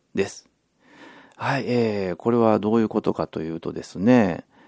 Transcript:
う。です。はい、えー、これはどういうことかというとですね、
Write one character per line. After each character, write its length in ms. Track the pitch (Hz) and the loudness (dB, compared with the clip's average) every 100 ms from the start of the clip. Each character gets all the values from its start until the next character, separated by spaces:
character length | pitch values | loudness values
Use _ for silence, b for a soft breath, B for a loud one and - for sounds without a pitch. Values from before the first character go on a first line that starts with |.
| _ | _
う。 20 | - | -4
で 80 | |
す。 240 | 98 - _ _ _ _ b b b b b | -4 -6 _ _ _ _ b b b b b
は 240 | b 117 139 | b -4 -4
い、 60 | 107 | 0
え 460 | 120 113 101 92 | 0 0 0 -4
ー、 20 | |
こ 160 | 87 - | -4 0
れ 60 | 117 | 2
は 200 | 113 107 | 4 4
ど 160 | 104 | 2
う 60 | 113 | 0
い 40 | |
う 40 | 107 | 0
こ 140 | 110 | 0
と 100 | - | -2
か 140 | - 85 | -2 -4
と 160 | 85 | -6
い 80 | 80 | -8
う 80 | 82 | -8
と 120 | - | -8
で 120 | 82 | -10
す 160 | - - | -10 0
ね、 460 | 104 127 98 80 - b | 4 4 4 -2 -10 b